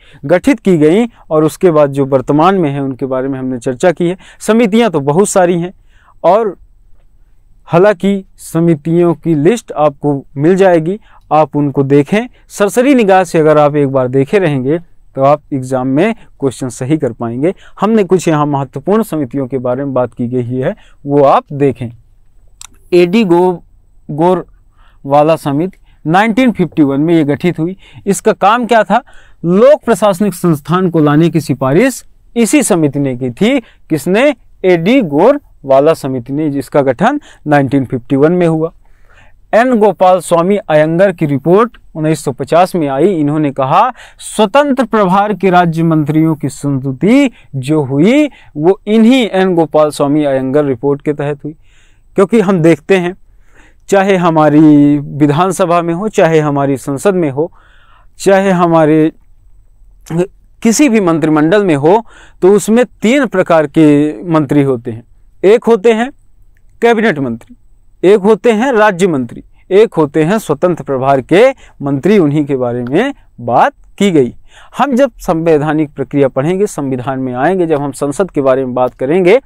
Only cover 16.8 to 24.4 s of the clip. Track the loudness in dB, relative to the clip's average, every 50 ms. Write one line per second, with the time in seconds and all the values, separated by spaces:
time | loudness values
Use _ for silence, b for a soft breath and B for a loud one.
16.8 | -4 -4 -2 -2 -2 -4 -6 -6 -8 -8 -6 -4 -4 -4 -4 b b b b -4
17.8 | -2 0 0 0 0 0 0 0 0 0 0 0 0 -2 -2 -4 -6 -6 -10 -8
18.8 | -4 -2 -2 -2 -2 -4 -4 -6 -6 -6 -6 -8 -6 -6 -6 -6 -4 -4 -4 -4
19.8 | -4 -4 -2 -2 -4 -4 -4 -8 -8 -4 -4 -4 -4 -4 -6 -4 -4 -4 -6 b
20.8 | b b b b -8 -2 2 2 4 4 4 2 0 _ -4 -2 -2 -2 -2 -4
21.8 | -8 -12 -14 -18 _ _ _ _ _ _ _ -20 _ -20 _ _ -20 -20 _ _
22.8 | _ _ 2 2 2 2 2 0 0 2 2 2 2 0 -2 -4 -10 _ _ _
23.8 | _ _ _ -20 _ -12 -6 -2 0 0 0 -2